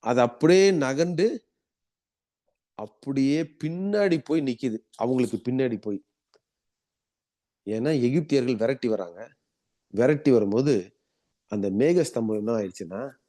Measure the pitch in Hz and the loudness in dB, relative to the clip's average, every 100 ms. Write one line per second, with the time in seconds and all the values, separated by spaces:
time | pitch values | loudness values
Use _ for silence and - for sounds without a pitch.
0 | 117 123 120 - 156 185 196 180 135 135 | 0 2 2 4 4 6 6 4 0 0
1 | 170 165 208 247 _ _ _ _ _ _ | -2 0 0 -2 _ _ _ _ _ _
2 | _ _ _ _ _ _ _ - 104 _ | _ _ _ _ _ _ _ -14 -14 _
3 | - 139 135 151 156 _ 151 170 196 208 | -6 0 0 0 -2 _ -8 -6 -2 0
4 | 202 165 - 160 139 120 131 110 _ - | 2 0 0 -2 -2 -4 -4 -6 _ -6
5 | 117 127 120 117 - 131 131 110 107 98 | -2 0 0 -2 -4 -2 -2 -2 -6 -8
6 | _ _ _ _ _ _ _ _ _ _ | _ _ _ _ _ _ _ _ _ _
7 | _ _ _ _ _ _ - 110 131 156 | _ _ _ _ _ _ -10 -4 -2 0
8 | 120 143 151 139 123 113 113 135 123 110 | 2 0 2 0 2 0 -2 -2 -2 -4
9 | 87 85 117 _ _ _ _ _ _ 98 | -6 -12 -20 _ _ _ _ _ _ 0
10 | 127 147 147 120 101 107 139 117 92 _ | 2 2 4 4 4 0 0 0 -2 _
11 | _ _ _ _ _ 104 101 98 143 175 | _ _ _ _ _ -6 -4 0 2 2
12 | 156 117 110 107 107 117 101 90 87 98 | 0 -4 -4 -4 -4 -4 -6 -10 -12 -12
13 | 135 - | -12 -16